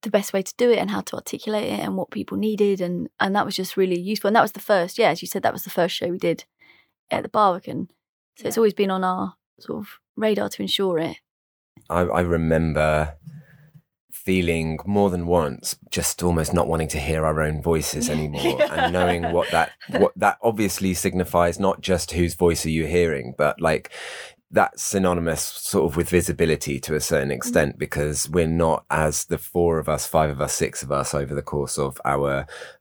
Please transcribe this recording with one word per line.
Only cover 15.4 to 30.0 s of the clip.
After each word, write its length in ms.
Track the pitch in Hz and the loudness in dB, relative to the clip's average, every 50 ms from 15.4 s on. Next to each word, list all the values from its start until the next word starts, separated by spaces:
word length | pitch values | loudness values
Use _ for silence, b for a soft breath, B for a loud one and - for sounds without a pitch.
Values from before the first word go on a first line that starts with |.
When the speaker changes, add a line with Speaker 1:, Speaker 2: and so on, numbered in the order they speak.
| 80 71 64 - - - - _ - - | 2 2 -4 -6 -8 -8 -8 _ -10 -6
Speaker 3:
just 320 | - - 76 - - - 87 | -6 -4 -2 -2 -4 0 0
almost 320 | 90 85 82 78 76 - | 2 2 2 0 2 2
not 120 | 87 78 | 2 2
wanting 220 | 67 82 80 80 76 | 2 0 -2 -2 -2
to 100 | - 78 | -4 -4
hear 260 | 69 73 80 80 80 | -2 -2 -2 0 0
our 140 | 80 78 78 78 | 0 0 0 0
own 180 | 78 78 76 69 | 0 -2 -2 0
voices 460 | 85 82 80 73 - - - - - | 0 2 2 0 -2 -4 -4 -4 -2
Speaker 1:
<laughs> 60 | - | -2
Speaker 3:
anymore 400 | 76 - 151 - 71 - 339 - - | -2 -4 -4 -4 -2 -2 -2 0 0
Speaker 1:
Yeah. 140 | 605 - - - - | 0 0 0 -2 -2
Speaker 3:
and 80 | 85 87 | 0 0
knowing 400 | 90 90 90 90 87 85 85 85 | 2 2 2 0 0 -2 0 0
what 180 | 85 85 - | 0 0 2
that, 220 | - 82 80 - - _ - - | 2 2 0 0 -2 _ -14 -6
Speaker 1:
<laughs> 100 | 95 87 | 2 2
Speaker 3:
what 140 | 101 - - | 2 2 2
that 220 | 92 104 101 95 - - | 2 2 2 2 2 0
obviously 520 | 117 110 101 110 95 - - 98 95 92 | 0 2 2 0 0 0 0 0 0 0
signifies, 680 | 87 - 98 90 92 90 92 - 87 87 87 85 90 | 2 0 0 0 0 -2 2 2 2 4 4 2 0
not 200 | 98 95 98 - | 0 0 0 0
just 320 | - - 95 85 - - - | 0 0 0 0 0 -2 0
whose 220 | 85 90 82 80 | 0 0 0 2
voice 300 | - 90 87 85 80 - | 4 4 4 4 2 0
are 60 | 80 | -2
you 160 | 80 80 80 | 0 0 0
hearing, 480 | 73 85 87 87 85 78 69 60 60 67 | 0 2 2 2 2 0 -4 -6 -10 -2
but, 240 | - 73 76 - - | 0 0 0 0 0
like, 300 | 82 82 - - - - B B B B B B B B B B _ _ | 0 0 0 0 -2 -8 B B B B B B B B B B _ _
that's 320 | - 98 101 - - - - | 2 2 2 2 0 -6 -6
synonymous 600 | - - 98 95 90 87 87 85 82 80 - - | -2 0 2 2 2 2 2 0 -2 -2 -2 -4
sort 420 | - - - - - - 101 76 85 | -8 -8 -10 -8 -2 2 2 2 2
of 60 | - | 2
with 120 | 85 85 - | 0 -2 4
visibility 680 | - 90 85 - 80 67 85 82 78 73 - - 71 67 | 2 2 2 2 0 0 2 2 2 0 -2 -6 -6 -6
to 140 | - - 78 | -4 -4 -4
a 60 | 76 | -2
certain 300 | 71 - 82 76 67 69 | -2 0 0 0 0 0
Speaker 1:
Mm. 40 | 71 | -2
Speaker 3:
extent, 420 | 64 - - 240 87 76 71 - - | -4 -4 0 2 2 2 2 0 -6
because 500 | - 76 - 76 73 73 76 71 - - | -8 -6 -4 -2 -2 -2 -2 -4 -4 -2
we're 160 | 76 87 85 | 0 0 2
not, 380 | 80 80 85 85 80 80 - - _ | 2 2 2 2 2 2 0 -2 _
as 360 | - 78 78 78 76 - - | 0 0 2 2 0 -2 -4
the 140 | - 87 90 | -4 -6 -6
four 400 | - - - 90 87 85 82 80 | -6 -4 0 0 2 2 2 0
of 100 | 76 - | 0 -2
us, 180 | 78 73 | -2 -2